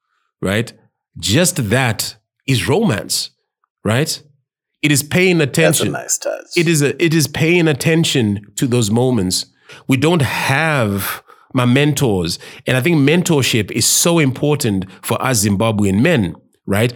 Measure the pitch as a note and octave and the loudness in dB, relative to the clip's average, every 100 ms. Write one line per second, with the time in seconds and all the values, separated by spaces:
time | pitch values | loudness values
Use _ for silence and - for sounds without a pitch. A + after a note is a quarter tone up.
0 | _ _ _ _ F2+ G#2 A2+ - _ _ | _ _ _ _ -4 -2 -4 -10 _ _
1 | _ - E2+ B2 F3 - G#2+ B2 B2+ G2+ | _ -10 -2 2 2 0 0 0 0 -2
2 | - - _ _ - B2 G2 D#3+ A3 G2+ | -8 -12 _ _ -2 -2 0 0 0 -2
3 | - - - _ _ _ _ _ G2+ A#2 | -4 -6 -6 _ _ _ _ _ -2 0
4 | D#3 - - _ _ _ _ _ D3 D3 | -2 -6 -14 _ _ _ _ _ 0 0
5 | D3 F3+ F#3 F3 C#3 - D#3+ D3+ - - | 0 2 2 2 0 2 2 2 -2 -4
6 | - - - - - - E3 D#3+ C#3+ - | -6 -6 -6 -8 -6 -2 0 2 0 0
7 | E3+ D#3+ C3 - D#3+ F3 D#3+ C3 E3 E3 | 0 2 0 0 2 2 2 0 0 2
8 | D#3+ C#3 G#2+ G2+ - - C3+ A#2+ G#2+ A2+ | 2 0 0 -2 -6 -4 -2 0 0 0
9 | B2+ A#2+ F#2 F#2 - _ - - - C3 | 0 0 -2 -4 -8 _ -20 -10 -2 0
10 | D3+ F3 B2 - F2 C3+ D#3+ D3 G#2+ G2+ | 2 2 0 -2 -2 0 0 0 0 -2
11 | F#2+ - - - _ B2+ B2 C3 D3 C#3+ | -6 -10 -16 -20 _ -2 2 4 2 2
12 | C3+ F#2+ E2 - - - - B2+ B2+ E3+ | 0 0 -2 -6 -12 -10 -4 -2 2 2
13 | C#3 F3 F3 D3+ A#2 A2+ G2 A#2+ - - | 4 2 2 0 2 0 -2 -2 0 0
14 | F3 E3+ C#3 A#2+ D3 D3 A2+ G2 F2 - | 2 2 0 0 -2 0 -2 -2 -6 -10
15 | - A2+ B2+ A#2+ G#2 G2 A2+ G#2 G2+ F#2+ | -6 -4 -2 0 0 0 0 0 0 2
16 | D#3 D#3 F2 - _ _ - G2 B2 | 2 2 0 -4 _ _ -4 0 -2